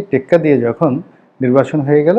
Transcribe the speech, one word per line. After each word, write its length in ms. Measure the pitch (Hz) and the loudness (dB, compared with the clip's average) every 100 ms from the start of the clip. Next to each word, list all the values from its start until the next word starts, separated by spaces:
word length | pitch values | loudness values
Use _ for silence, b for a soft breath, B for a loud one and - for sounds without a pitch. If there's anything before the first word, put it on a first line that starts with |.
| 202 | -2
টেক্কা 260 | 131 - 175 | -4 0 0
দিয়ে 120 | 156 135 117 | 2 0 0
যখন 260 | 117 - 131 180 b b - | -2 -2 -4 -8 b b -6
নির্বাচন 380 | 131 127 131 156 135 | 0 0 0 -2 0
হয়ে 160 | 147 | 0
গেল, 100 | 147 | 2